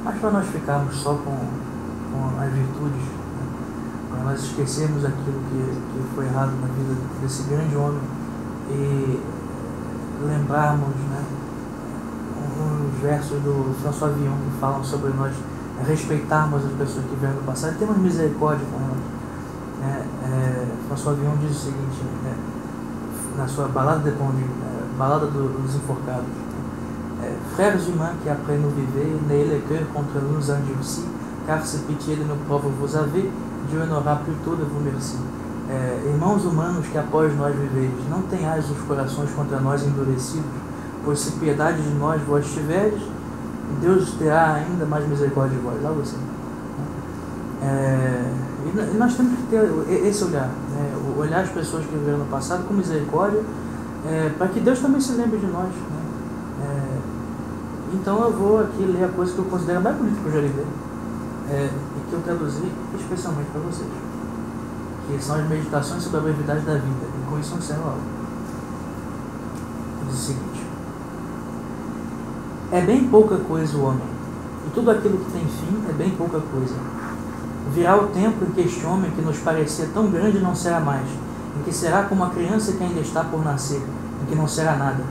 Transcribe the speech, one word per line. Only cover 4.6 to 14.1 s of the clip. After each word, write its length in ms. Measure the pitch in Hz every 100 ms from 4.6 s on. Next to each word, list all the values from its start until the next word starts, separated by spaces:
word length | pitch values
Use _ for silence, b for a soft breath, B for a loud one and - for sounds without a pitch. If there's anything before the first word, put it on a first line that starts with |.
| 135 143 156 147
aquilo 380 | 139 - 139 135 131
que, 80 | 135
que 580 | 131 127 117 - 131
foi 120 | - 135
errado 240 | 131 135 135
na 60 | 131
vida 340 | 131 131 131 - -
desse 220 | 135 -
grande 300 | 139 147 156
homem 280 | 143 143 143 131 - - - - - -
e 500 | 139 139 139 131 120 - - - - - - - - - - 147
lembrarmos, 600 | 147 135 143 147 147 139
né, 360 | 135 139 135 - - - - - - - - - - - - 139 143
uns 400 | 156 147 143 131
versos 400 | 143 147 - 143
do 340 | 143 139 131 -
François 340 | 147 143 151